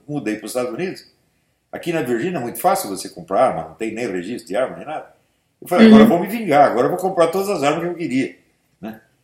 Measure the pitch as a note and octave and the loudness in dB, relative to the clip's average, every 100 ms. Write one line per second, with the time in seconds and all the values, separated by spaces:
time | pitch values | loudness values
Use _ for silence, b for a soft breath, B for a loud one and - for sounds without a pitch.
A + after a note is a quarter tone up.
0 | - D3 A2 G#2 G#2+ B2 B2 A2+ F#3+ - | -10 -6 -4 -6 -6 -6 -6 -6 -8 -10
1 | - _ _ _ _ _ - - E3 E3 | -18 _ _ _ _ _ -16 -10 -4 -4
2 | B2+ A#2 E3+ F3 A#2+ - C#3 - G#2+ F#2+ | -2 -2 -2 -6 -8 -2 0 0 -4 -10
3 | G2 - E2+ G2 B2+ F2 D#2+ - A2+ A2 | -10 -14 -4 2 2 0 -10 -8 -8 -6
4 | A#2+ F#2 F2 A2+ - G2+ C3 F3+ C#3+ D3+ | -6 -6 -8 -12 -6 -4 -4 -6 -12 -12
5 | - _ _ _ _ _ - C4+ A3 G#3+ | -14 _ _ _ _ _ -2 6 10 10
6 | A3 E3+ F3+ A#3 G3+ C#3+ F3 G#2 C#3+ F3 | 8 4 -2 -6 2 4 4 2 0 0
7 | F#3 F3 E3 F#3+ G3 F3+ C#3 D#3+ F3 E3 | -2 0 0 0 -4 -2 -2 -2 -6 -6
8 | D#3 C3 B2 - _ _ _ _ A2 A2 | -4 -2 -4 -8 _ _ _ _ -16 -16
9 | _ _ | _ _